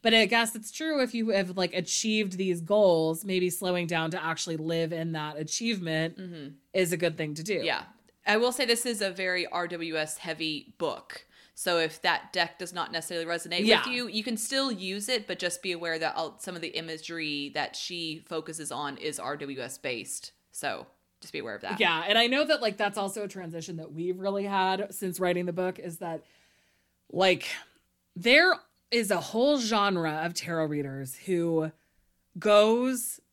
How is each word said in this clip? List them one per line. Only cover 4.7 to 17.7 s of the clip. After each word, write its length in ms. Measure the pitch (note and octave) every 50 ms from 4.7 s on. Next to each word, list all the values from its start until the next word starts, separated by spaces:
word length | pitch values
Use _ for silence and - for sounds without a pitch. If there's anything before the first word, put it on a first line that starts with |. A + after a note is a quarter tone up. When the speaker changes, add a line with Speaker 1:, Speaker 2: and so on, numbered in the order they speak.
| E3 E3 E3 D#3+ E3+
Speaker 1:
in 200 | E3 E3 E3+ E3
that 220 | D#3 D3+ D3+ D3+
achievement 840 | D3 D#3 D3+ - - A#3 A#3 A#3 G3 F3 E3 D#3+ D#3+ D#3+ E3 - -
Speaker 2:
Mm-hmm. 280 | F#3+ F3+ F3 D#3+ D3 C#3 D3+ _ _ _ _
Speaker 1:
is 160 | F#3 F#3 E3+ F3+
a 40 | E3+
good 200 | F3+ E3+ D#3+ E3
thing 160 | E3 D3+ D3
to 80 | D3+ D#3+
do. 160 | G3+ G#3 E3+ -
Speaker 2:
Yeah. 220 | D#3+ C3+ - - - - _ _ _ _ _ _ -
I 100 | G#3 A3
will 140 | A#3 B3
say 140 | B3 - C4+
this 200 | A3+ A#3 A#3 -
is 160 | B3+ A#3 G3+
a 80 | G#3 G3
very 380 | F3+ F3 F#3+ F#3 F3+ F3+ F3 -
R 200 | - F3 F3 E3+
W 300 | F3 E3+ E3 E3 D#3+ D#3
S 220 | D#3 D#3 - -
heavy 560 | - D#3+ D#3+ D#3+ E3 D#3+ D#3 D3 - - - _
book. 480 | F3 D3+ - - - _ - - - _ _ - - _ _
So 240 | - - F#3 F3 E3+
if 220 | E3 D#3+ D#3+ - -
that 280 | F3+ E3+ - - - -
deck 260 | F3+ E3+ E3 - -
does 120 | F3+ E3
not 200 | F3+ F3 D#3+ -
necessarily 340 | - E3 E3 - F3+ E3+ E3
resonate 400 | E3 E3+ E3+ - F#3 E3+ F3 G#3
Speaker 1:
Yeah. 140 | A3 A3+ -
Speaker 2:
with 160 | - B3+ B3
you, 120 | B3 B3 A3
you 160 | F#3 G#3+ G#3+
can 140 | B3+ A#3 G#3+
still 340 | - - C4+ C4+ C4+ C4+
use 380 | A#3 F#3 F#3 F#3 F#3+ G#3 G#3 A3+
it, 160 | B3+ A#3 G#3
but 140 | - F#3 F3+
just 240 | - F3 E3+ - -
be 80 | F#3+
aware 260 | F3 E3+ E3+ E3+ E3 E3
that 180 | D#3+ D3+ -
all, 220 | - E3 D3+ - -
some 160 | - - F3+
of 80 | E3+
the 60 | D#3+ D#3+ - -
imagery 720 | E3 D#3+ D#3+ D#3 D#3 - E3+ E3 D#3+ D3+ D3 C#3+ C#3+ C#3+ -
that 200 | D3+ C#3 -